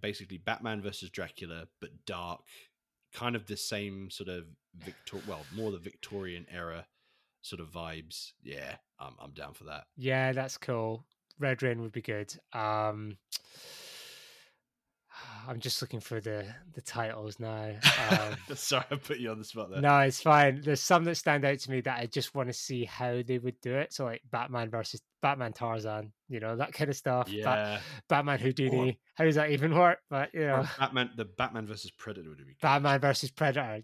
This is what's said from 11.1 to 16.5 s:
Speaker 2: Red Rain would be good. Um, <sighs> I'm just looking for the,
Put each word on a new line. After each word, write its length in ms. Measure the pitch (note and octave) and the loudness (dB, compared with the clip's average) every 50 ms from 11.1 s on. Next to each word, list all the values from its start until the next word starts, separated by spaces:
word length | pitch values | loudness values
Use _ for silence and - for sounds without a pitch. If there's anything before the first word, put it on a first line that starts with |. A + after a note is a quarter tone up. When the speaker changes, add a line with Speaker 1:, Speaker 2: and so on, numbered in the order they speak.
| _ _ _ _ - - | _ _ _ _ -10 -4
Speaker 2:
Red 220 | C#3+ C#3 C3 - C3+ | -2 0 0 2 2
Rain 180 | B2+ A#2+ A#2 | 0 0 0
would 100 | A#2 A2 G#2 | -4 -6 -8
be 80 | A#2+ | -8
good. 320 | G#2+ - A2 G#2 G#2 - - - - _ | -6 -4 -4 -4 -4 -6 -10 -14 -14 _
Um, 680 | - A#2+ G#2+ G#2+ G#2+ G#2+ G#2+ G#2+ G#2 G#2+ G#2+ G#2+ G2+ - | -6 -2 0 0 2 2 2 0 0 -2 -6 -10 -10 -12
<sighs> 60 | _ _ - - - - - - - - - - - - - - - - - - - - - - - _ _ _ _ _ _ _ _ _ _ _ _ _ - - - - A2 G#2 G#2+ B2+ | _ _ -10 -10 -10 -12 -18 -20 -18 -18 -18 -16 -16 -16 -16 -16 -16 -18 -18 -18 -20 -20 -20 -20 -20 _ _ _ _ _ _ _ _ _ _ _ _ _ -18 -18 -16 -16 -16 -14 -10 -8
I'm 120 | B2+ A#2 | -8 -4
just 220 | - C3 - - | -2 -2 -2 -2
looking 180 | C3 - - A2+ | -2 -4 -6 -8
for 200 | G#2 - A#2 A2 | -6 -6 -6 -4
the, 240 | G2+ A2+ G#2+ G#2 G2+ G2+ | -4 -4 -4 -4 -6 -8